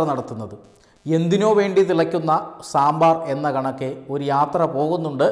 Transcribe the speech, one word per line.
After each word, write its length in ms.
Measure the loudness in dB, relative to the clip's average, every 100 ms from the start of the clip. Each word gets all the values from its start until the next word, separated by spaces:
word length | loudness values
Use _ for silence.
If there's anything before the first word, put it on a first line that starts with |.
| 0
നടത്തുന്നത്. 460 | -2 -6 -10 -12 -14 -20 _ _ _ -2
എന്തിനോ 480 | 0 2 2 4 2
വേണ്ടി 220 | 2 2
തിളയ്ക്കുന്ന 500 | 2 2 0 0 0 0 -2 -14 -4
സാമ്പാർ 440 | 0 2 4 4 2 -2 -4
എന്ന 120 | -2 -2
കണക്കെ 360 | -4 -4 -8 -8 -8
ഒരു 140 | -6 0
യാത്ര 300 | 0 0 0 0 0
പോകുന്നുണ്ട് 540 | 0 -2 -2 0 0